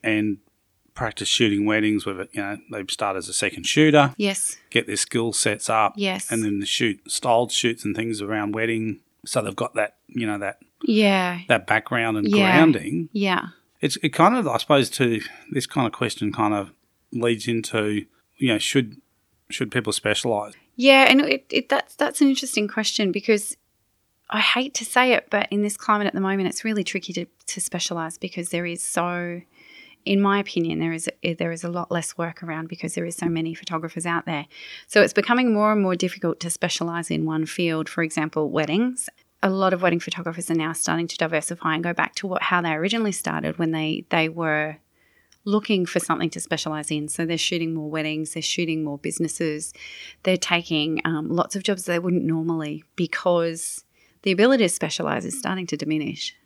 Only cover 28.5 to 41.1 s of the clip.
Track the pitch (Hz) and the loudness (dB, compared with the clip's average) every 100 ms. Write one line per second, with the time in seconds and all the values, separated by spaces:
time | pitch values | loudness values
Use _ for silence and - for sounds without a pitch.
28.5 | 170 175 170 - - 175 175 175 175 - | -4 -4 -6 -4 -2 -2 -2 -6 -8 -14
29.5 | _ - - - _ - 196 202 202 196 | _ -20 -20 -20 _ 0 4 4 2 0
30.5 | - 165 160 165 165 - _ 170 165 170 | -2 -2 0 -2 -4 -8 _ -6 -2 -4
31.5 | 165 175 175 175 175 160 - 170 - 170 | -4 -6 -6 -4 -4 -4 -6 -6 -6 -10
32.5 | 160 160 175 165 175 170 - 170 165 165 | -8 -8 -8 -6 -6 -6 -4 -2 0 -2
33.5 | 165 - 165 165 165 170 170 - 151 151 | -6 -6 -6 -6 -6 -4 -4 -2 -6 -6
34.5 | - - - - 208 196 - 202 240 254 | -16 -18 -18 2 4 6 4 2 2 4
35.5 | 208 214 214 190 180 180 - 170 160 170 | 4 4 4 2 2 -2 -2 -4 -2 -6
36.5 | - 180 - 170 170 165 160 156 156 156 | -4 -2 -2 -4 -4 -2 -2 0 0 -2
37.5 | - 170 160 156 - 165 160 156 156 151 | 0 0 0 -4 -2 -2 0 -2 -2 0
38.5 | 160 151 170 247 254 - _ _ _ 202 | 0 0 2 0 -2 -10 _ _ _ 0
39.5 | 190 190 185 180 170 - 180 170 165 175 | 2 2 4 2 2 -2 -8 -8 -8 -2
40.5 | 165 160 165 165 165 170 | 0 0 -4 -2 -2 -2